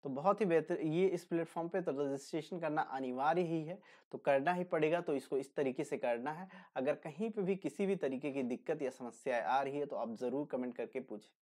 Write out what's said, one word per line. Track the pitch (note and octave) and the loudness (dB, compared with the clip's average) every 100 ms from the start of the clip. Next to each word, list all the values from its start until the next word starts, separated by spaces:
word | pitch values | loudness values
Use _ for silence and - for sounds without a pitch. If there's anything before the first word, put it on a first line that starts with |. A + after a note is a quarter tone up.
तो | D3 | -4
बहुत | C3 E3+ G3+ | 2 4 6
ही | G3+ | 6
बेहतर, | E3 D3+ F3 | 6 4 0
ये | D#3 D#3+ F#3+ | 2 4 4
इस | E3+ - | 2 0
प्लेटफॉर्म | E3+ D#3+ - E3+ | -2 0 -2 -2
पे | F#3+ | -2
तो | F3 | -2
रजिस्ट्रेशन | C#3 C#3+ C#3 - E3 D3+ F3+ | 0 0 -2 -4 -6 -4 -4
करना | E3 D3+ | -2 0
अनिवार्य | - C3+ C3 B2+ C#3+ E3+ | -2 -2 -4 0 2 2
ही | E3+ E3 | 2 0
है, | D3+ F#3+ - - _ | -4 -10 -14 -20 _
तो | C3+ | -4
करना | - C#3 D3 | 2 4 4
ही | F3+ F3+ | 0 0
पड़ेगा। | E3 D#3 E3+ | 2 4 2
तो | E3+ | 0
इसको | C#3 - C3+ | -2 0 -4
इस | C3+ - | -2 -2
तरीके | C3+ C3 | -2 0
से | D3 C3 | -4 -2
करना | A#2+ A#2+ C3 | 0 0 -2
है। | D#3 F#3 F#3 - D3 | -6 -10 -16 -10 -4
अगर | C3+ D3 | -2 -2
कहीं | D#3+ D3+ A3 | -6 -6 -4
पे | G#3+ | -2
भी | F#3 F#3+ | -2 0
किसी | - - G3 | -2 -2 0
भी | F#3+ | 0
तरीके | C#3+ C3 D3 | 0 -2 -4
की | C#3 B2+ | -2 -2
दिक्कत | B2 - - | -4 -4 -2
या | C3 | -2
समस्याएं | - A#2+ - - A#2+ | -4 -12 -8 -2 0
आ | F#2+ B2+ | 2 2
रही | C#3 C#3+ | 2 -2
है | C#3+ | -4
तो | G2 | -4
आप | A2+ A2 | -4 -2
ज़रूर | B2 C3 D3 | -2 -2 -2
कमेंट | C3 B2+ A#2+ | -2 -4 -4
करके | A2+ - | -6 -6
पूछें। | - G#2 - _ | -8 -12 -14 _